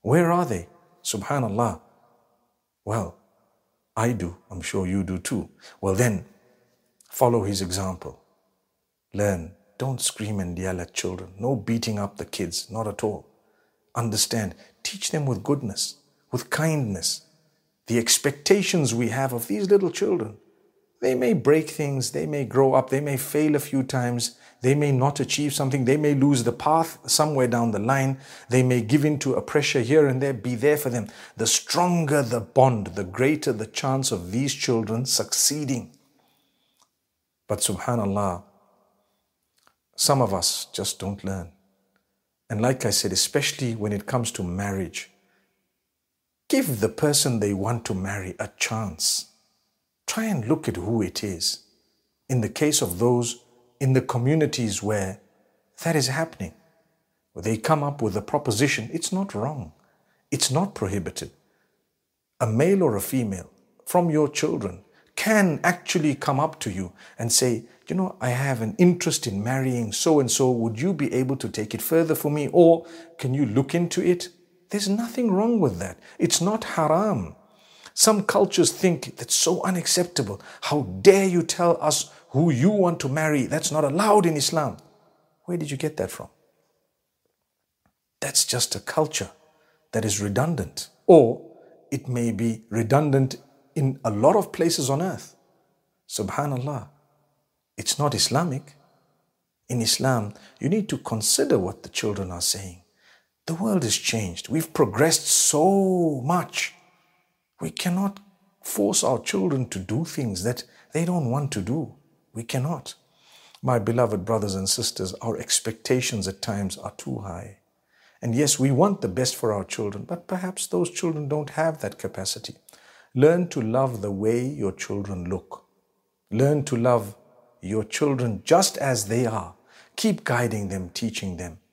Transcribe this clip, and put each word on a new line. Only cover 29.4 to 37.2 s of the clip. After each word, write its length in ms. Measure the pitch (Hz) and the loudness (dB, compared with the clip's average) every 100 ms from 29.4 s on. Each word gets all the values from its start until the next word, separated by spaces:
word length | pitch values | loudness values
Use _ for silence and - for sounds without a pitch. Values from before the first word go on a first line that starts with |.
pressure 380 | - 151 147 139 | 0 0 2 0
here 260 | 117 156 147 | 4 4 4
and 160 | 131 | 2
there. 120 | 139 | -2
Be 200 | 127 123 | -4 -4
there 220 | 120 135 147 | 0 2 2
for 140 | 139 | 0
them. 180 | 120 101 - - - | -4 -8 -14 -20 -4
The 120 | 113 | 0
stronger 720 | - - 165 180 175 156 147 | 0 0 0 2 2 2 2
the 180 | 127 120 | 2 -2
bond, 480 | 101 - 131 117 95 | 0 6 6 4 -4
the 160 | 87 | -6
greater 480 | 92 101 131 151 147 | -8 0 2 2 -2
the 140 | 107 107 | -4 -6
chance 460 | - 139 135 131 | -6 -2 -2 -2
of 180 | 101 87 | -4 -4
these 240 | 110 139 | -4 -2
children 520 | - - 117 107 113 135 | -4 0 0 0 -4 -2
succeeding. 880 | - 110 - - 147 143 123 98 _ _ _ _ _ _ _ _ _ _ _ _ _ | -2 -2 0 0 0 -4 -4 -6 _ _ _ _ _ _ _ _ _ _ _ _ _